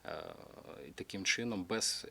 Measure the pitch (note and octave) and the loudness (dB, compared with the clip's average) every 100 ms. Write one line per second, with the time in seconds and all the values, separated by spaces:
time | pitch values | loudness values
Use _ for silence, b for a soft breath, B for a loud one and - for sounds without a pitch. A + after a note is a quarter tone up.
0 | - D#2 - - - - - - - - | -6 -6 -6 -10 -12 -14 -12 -10 -10 -8
1 | - G2 F#2 - A#2+ G2+ F2 A2+ - - | -4 0 4 4 4 2 2 4 4 2
2 | - | -2